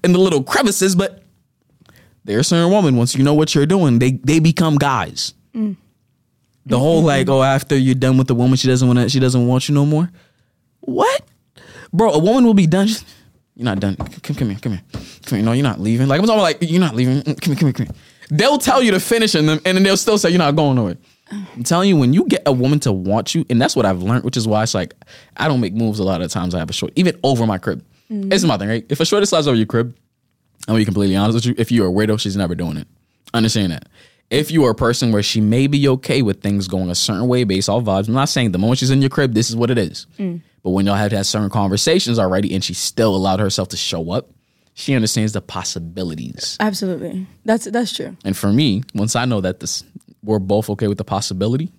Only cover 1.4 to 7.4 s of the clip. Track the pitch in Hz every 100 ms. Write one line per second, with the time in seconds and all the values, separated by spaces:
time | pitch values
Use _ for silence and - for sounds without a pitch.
1.4 | _ _ _ _ _ - _ _ - 104
2.4 | - 170 170 208 170 123 120 127 135 151
3.4 | 151 147 147 196 156 117 131 127 127 160
4.4 | 160 - 165 143 139 123 85 - - _
5.4 | _ 233 214 190 _ _ _ _ _ _
6.4 | _ _ - 127 143 165 160 139 127 135